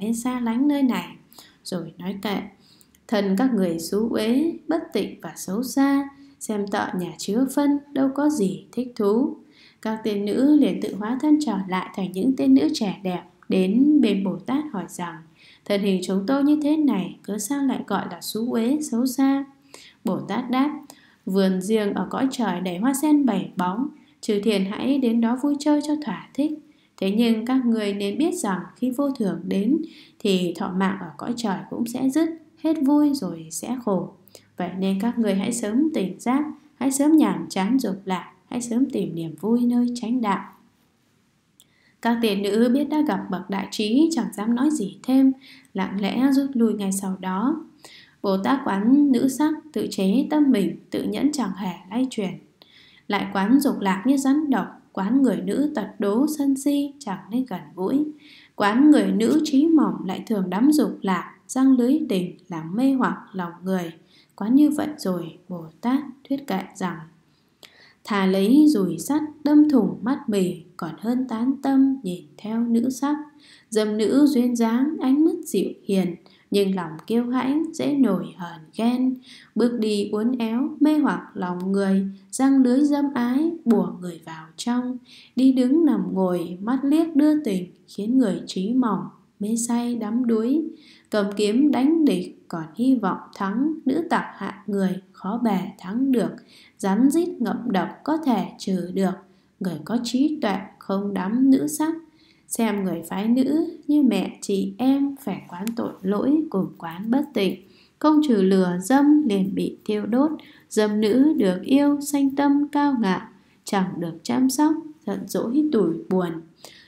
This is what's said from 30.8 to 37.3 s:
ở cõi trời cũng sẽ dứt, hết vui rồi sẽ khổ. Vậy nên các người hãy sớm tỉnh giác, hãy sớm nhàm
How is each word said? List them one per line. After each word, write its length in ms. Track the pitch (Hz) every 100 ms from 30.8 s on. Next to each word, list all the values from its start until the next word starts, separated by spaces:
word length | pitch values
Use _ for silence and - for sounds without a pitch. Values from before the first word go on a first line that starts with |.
| 190 196
ở 60 | 170 -
cõi 160 | - 233
trời 220 | 214 170 -
cũng 160 | - 233
sẽ 220 | 247 262
dứt, 200 | 294 330 - _ _
hết 120 | 311 320
vui 320 | 269 294 294
rồi 320 | - 180 165 160
sẽ 260 | - - 254
khổ. 280 | 220 185 - - _ - _ -
Vậy 140 | 180 185
nên 220 | 190 196
các 180 | 233 240
người 160 | 208
hãy 180 | 190 196
sớm 360 | - 208 240 311
tỉnh 260 | 233 180 -
giác, 240 | 240 269 302 - _
hãy 180 | - 269
sớm 240 | 269 294 320
nhàm 300 | 220